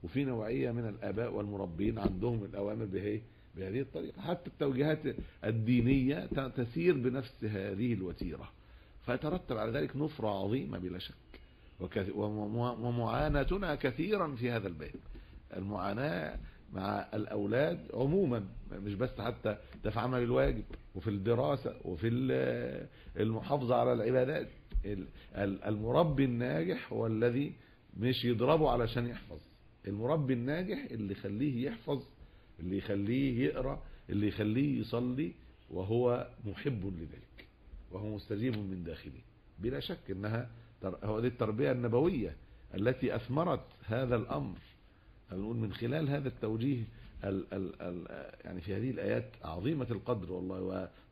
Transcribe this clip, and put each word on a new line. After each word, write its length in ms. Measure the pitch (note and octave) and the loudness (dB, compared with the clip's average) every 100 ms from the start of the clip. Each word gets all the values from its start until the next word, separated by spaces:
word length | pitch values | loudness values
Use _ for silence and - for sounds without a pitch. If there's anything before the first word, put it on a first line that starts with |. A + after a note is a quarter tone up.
وفي 200 | F2 C3 | -4 0
نوعية 480 | C3+ A#2 G#2+ C3+ B2+ | 2 0 0 0 0
من 180 | A#2 A2+ | 0 -2
الآباء 440 | G2 G2+ G2 A#2+ | -4 -2 -2 0
والمربين 640 | G2+ G#2 G2+ F2 E2 G#2 A2+ | -2 -2 -2 -4 0 2 4
عندهم 440 | G2+ F#2 A#2+ A#2 | 2 2 0 0
الأوامر 420 | G2 G2 G2+ A2 G#2+ | -2 -4 -2 -2 -2
بهي-، 360 | F#2 G2+ A2 - - - - | -2 -2 -4 -6 -20 -16 -8
بهذه 240 | F#2+ A#2+ | -4 -2
الطريقة. 400 | B2+ D#3+ - - | -4 -6 -8 -6
حتى 260 | D#3 F3 - | -4 -4 -4
التوجيهات 520 | - C#3+ B2+ D3+ D3+ C#3 - - - | -2 0 4 2 2 -2 -4 -8 -4
الدينية 800 | - A2+ A2 B2 A#2 C#3 C3 E3 - | 0 2 6 6 8 6 4 0 -2
ت-، 140 | C#3+ C3+ - | -2 -2 -2
تسير 400 | A#2 E3 F3 C#3+ | -2 4 4 6
بنفس 460 | B2 C3 A#2 - | 4 0 -4 -4
هذه 500 | G#2+ G2+ G2+ G2 A#2+ | -2 0 -2 0 2
الوتيرة، 580 | G2+ F2+ E2 F2+ D2 - - - - - - - | 0 -2 -4 -6 -6 -12 -16 -20 -20 -20 -8 -2
فيترتب 520 | B2+ D3+ F3+ - A2+ | 0 0 -2 -2 -2
على 140 | A2+ | 0
ذلك 240 | C3 D3 C3+ | 0 0 0
نفرة 320 | D3+ - G#2+ | -2 0 0
عظيمة 500 | G2 G2 B2+ - F#2 | 2 2 0 -2 -4
بلا 220 | F2+ F2+ | -4 -6
شك، 140 | - - - - - - - - | -8 -14 -18 -20 -20 -20 -18 -8
وكث-، 360 | F2+ G#2+ F#2+ G#2 | -4 0 0 0
وم-، 400 | G#2 G#2+ G#2 A#2 A#2+ A2+ | 0 0 -2 0 0 0
ومعاناتنا 920 | A#2+ A#2+ A2+ B2 D3+ C#3+ C3+ F#3+ F3+ C#3+ | 0 0 2 2 4 4 4 0 0 0
كثيرا 600 | C3 A#2 F3+ G3+ D#3+ A#2 | 0 0 2 2 0 0
في 160 | B2 | 0
هذا 160 | A#2 G2 | 0 -2
الباب. 240 | D#2+ D2 - - - - - - F#2 | -6 -8 -10 -12 -14 -14 -16 -10 -6
المعاناة 800 | G2 G#2 G2 G#2+ D3 F3 D#3 - - - - | -4 -2 -2 0 -2 -2 -4 -6 -10 -14 -10
مع 340 | F#2+ G2 G2+ - | -4 -2 -2 -2
الأولاد 640 | G#2+ G#2 G#2+ G2+ A#2+ D#3+ E3+ - | -4 -2 -2 2 2 2 0 -4
عموما، 500 | A2+ C#3 F#3+ D#3+ A#2 F#2+ - - | 0 2 4 4 2 -2 -10 -10
مش 220 | F#2+ G2+ | -6 -4
بس 280 | G2 B2 - | -2 -2 -2
حتى 360 | A2 A#2 A2 G#2 - - | -4 0 0 -2 -6 -4
ده 60 | G#2+ | -2
في 80 | A2 | 0
عمل 240 | B2 B2+ | 2 2
الواجب 400 | A#2+ C3 C#3 A#2 - - - F#2+ | 4 4 4 2 -4 -10 -10 -4
وفي 140 | A2+ | -2
الدراسة 640 | G2+ G2+ A#2 D3 C3 A#2+ - - | 0 2 4 4 0 -2 -6 -6
وفي 220 | E2 A2+ | 0 2
ال-، 800 | B2 C3 C3 C3 A#2+ B2 C3 - - - G2 | 2 2 4 2 2 -2 -6 -8 -14 -8 0
المحافظة 560 | A2 A2 B2 C#3+ A#2+ A#2+ | 2 2 0 0 4 4
على 180 | B2 | 6
العبادات. 540 | A#2 A2 B2+ B2+ D#3 - - - - G2 | 4 4 4 4 0 -4 -10 -2 0 0
ال-، 220 | G2 D2 - - F#2+ | -4 -6 -12 -8 -2
ال-، 280 | G2 G2 | 0 0
المربي 600 | G#2 G#2+ A2+ C#3+ E3 C#3 C3+ | -2 0 4 4 6 4 2
الناجح 680 | A#2 B2 D#3 F3 - - | 2 0 0 0 -2 -2
هو 140 | A2 A2+ | -2 0
الذي 460 | A2 A#2+ B2+ D3 - - - - - | 4 4 4 -2 -6 -18 -20 -12 0
مش 260 | A#2+ A#2+ A#2+ | 2 2 2
يضربه 440 | A2+ B2+ D#3+ C#3+ | 4 6 6 6
علشان 380 | A#2+ A2+ A#2+ A#2+ | 4 2 0 -2
يحفظ. 300 | A2 - D#2 - - - - G2 | -6 -10 -14 -16 -20 -20 -12 -6
المربي 460 | G2+ B2 D#3+ C3 | -2 2 2 2
الناجح 540 | B2 B2 D#3+ F#3 C4+ C4+ | 2 0 -2 -2 -4 -4
اللي 200 | A#2 G2 | -4 -4
يخليه 540 | G2 G2+ G#2 D3 A#2+ C3+ | -4 -4 0 0 0 -2
يحفظ، 360 | - - C#3 - - - - - - | -4 -4 -4 -6 -18 -20 -20 -20 -8
اللي 180 | F2 G2 | -2 0
يخليه 680 | G#2 G2+ G2+ C3 C3+ A#2+ D3 | 0 0 2 2 2 2 2
يقرأ، 360 | D3 C3+ C#3 - - - | 2 -2 -4 -10 -14 -2
اللي 180 | G2+ G#2 | 2 2
يخليه 520 | G#2+ G#2+ A#2+ C#3+ B2 | 2 2 4 2 2
يصلي، 520 | G#2 A#2+ B2 B2+ E3+ - - - - | 0 0 0 0 -2 -6 -18 -20 -8
وهو 560 | F2 F#2+ A#2 B2 A#2+ - - G#2 | -4 2 4 6 4 -2 -8 -8
محب 400 | F#2 C#3+ A2 F#2+ | -2 -2 0 -2
لذلك، 600 | E2 D#2+ - - - - - - - - | -4 -8 -12 -16 -20 -20 -20 -18 -16 -10
وهو 240 | F#2 G#2+ G#2 | -8 -6 -6
مستجيب 420 | - G#2 B2+ G#2+ | -4 -2 0 0
من 260 | G2 F#2 | -2 -4
داخله. 380 | E2 D#2 D#2 C2 - - - - | -6 -8 -10 -14 -18 -20 -20 -4
بلا 200 | A2 C#3 | -4 -2
شك 320 | - E3+ - | -6 -8 -6
إنها 380 | F#2+ G#2+ A2+ B2 - - - | -4 -2 -2 -4 -12 -20 -8
تر-، 180 | F#2+ F2 | -6 -4
هو 160 | G#2 A2 | -2 2
دي 80 | B2 | 0
التربية 440 | A#2+ G#2+ G#2+ C#3+ | 2 0 2 2
النبوية 640 | B2 A#2+ B2 E3+ D3+ F2+ - - - - F#2+ | 2 4 4 4 2 -2 -6 -16 -20 -10 0
التي 400 | A2+ B2+ A#2+ A#2 | 2 4 2 0
أثمرت 500 | A2+ C#3+ F3 C3+ - - - | 0 2 2 2 -2 -12 -2
هذا 300 | A#2 B2+ A#2 | 0 4 2
الأمر. 420 | - D3 B2+ - - - - - - - - | 2 -2 -4 -8 -14 -20 -20 -20 -20 -20 -8
بنقول 240 | F#2+ G#2+ A#2 | -4 -2 -2
من 160 | G#2+ | -2
خلال 360 | F2 A#2 D3+ C#3+ | -2 -2 0 0
هذا 180 | C#3+ C3+ | 0 -2
التوجيه 560 | - A2 A2+ C3+ B2 A2+ - - - | -2 -2 0 0 0 -4 -10 -16 -6
ال-، 300 | G2 F#2+ - | -2 -2 -2
ال-، 280 | G2 F2+ - | -4 -4 -6
ال-، 500 | F2 F2+ - - - - - | -8 -6 -8 -10 -12 -12 -10
يعني 160 | F2+ | -8
في 140 | E2 G2 | -4 -2
هذه 140 | B2+ | -2
الآيات 400 | A#2+ G2+ A#2 A2+ - | 0 0 0 -2 -8
عظيمة 440 | D#2+ E2+ A#2+ D#3 B2 | -6 -2 0 0 0
القدر 400 | G2+ B2 A2 F2 | -2 0 -2 -2
والله، 580 | F2+ F#2 F#2 F#2 F#2+ F#2 - - | -4 -4 -4 -2 -2 -4 -10 -8